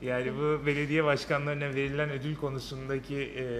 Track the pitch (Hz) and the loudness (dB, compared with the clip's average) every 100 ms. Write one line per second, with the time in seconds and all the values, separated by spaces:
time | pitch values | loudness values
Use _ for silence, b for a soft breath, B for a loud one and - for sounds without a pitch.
0 | 127 123 127 131 151 151 143 143 143 156 | 0 0 0 0 2 2 2 2 2 4
1 | 151 139 - 143 143 147 143 135 139 143 | 4 4 2 0 0 -2 -2 0 0 0
2 | 151 139 147 151 143 131 - 135 135 135 | -2 -2 -4 -2 -2 -4 -6 -8 -4 -4
3 | 131 143 135 - 127 | -2 -4 -4 -4 -4